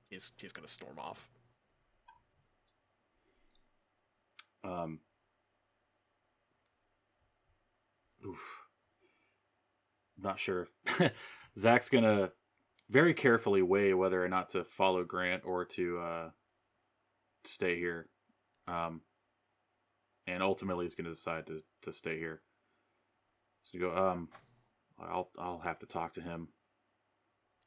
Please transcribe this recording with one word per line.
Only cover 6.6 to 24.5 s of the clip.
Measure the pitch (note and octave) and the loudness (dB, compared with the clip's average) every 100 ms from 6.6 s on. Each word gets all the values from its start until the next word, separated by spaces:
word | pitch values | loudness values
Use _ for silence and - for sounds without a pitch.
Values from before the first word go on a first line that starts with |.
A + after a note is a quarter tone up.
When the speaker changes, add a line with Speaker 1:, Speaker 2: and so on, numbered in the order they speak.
| _ _ _ _ _ _ _ _ _ _ _ _ _ _ _ _ G2+ | _ _ _ _ _ _ _ _ _ _ _ _ _ _ _ _ -14
Speaker 2:
oof. | F2 - - - _ _ _ _ _ _ _ _ _ _ _ _ _ _ - | -12 -14 -18 -20 _ _ _ _ _ _ _ _ _ _ _ _ _ _ -8
I'm | |
not | G2 F#2 | -6 -4
sure | - F#2 F2 _ - | -2 -2 -4 _ -4
if | - E3 - - | 2 2 0 -16
<laughs> | - - G#2+ | -20 -18 2
Zach's | A2 A#2+ - | 6 6 6
gonna | B2+ A2+ G#2 F#2 - _ _ _ _ - | 4 6 4 2 -4 _ _ _ _ 2
very | A#2+ E3+ | 6 6
carefully | D#3+ C3 A#2 A2+ G2 | 6 6 6 6 4
weigh | F2+ G2 G2+ | 6 6 6
whether | F#2 F#2 F#2 | 4 4 2
or | F2+ | 2
not | F#2 F2+ | 0 -2
to | F#2 E2+ | -4 -4
follow | - F#2+ F#2 | 2 2 2
Grant | F2 F2+ F2+ F2+ F#2 | -2 -2 -2 -2 -4
or | F2+ F2 | -4 -4
to, | - F2 F2 | -4 -2 -2
uh, | E2+ E2 E2 - _ _ _ _ _ _ _ _ _ _ - | -4 -6 -8 -14 _ _ _ _ _ _ _ _ _ _ -12
stay | - F#2 E2+ | -4 -2 0
here. | F2 E2+ E2 _ _ _ _ _ - | -2 -4 -10 _ _ _ _ _ -8
Um, | E2+ E2+ D#2+ _ _ _ _ _ _ _ _ _ _ _ _ - | -4 -4 -6 _ _ _ _ _ _ _ _ _ _ _ _ -8
and | F2+ | -2
ultimately | F#2+ F#2 F#2+ F2 F2 | 0 0 -2 -4 -4
he's | - | -6
gonna | E2+ | -10
decide | D#2+ - D#2+ D#2 | -8 -6 -8 -8
to, | D#2+ - _ | -12 -14 _
to | - | -12
stay | D#2+ E2+ D#2+ | -10 -8 -6
here. | D#2+ D#2 _ _ _ _ _ _ _ _ _ _ _ _ | -8 -10 _ _ _ _ _ _ _ _ _ _ _ _
So | - | -14
you | F2 | -4
go, | F2+ E2+ | -2 2
um, | F#2+ F2+ E2 - _ | 0 0 -6 -14 _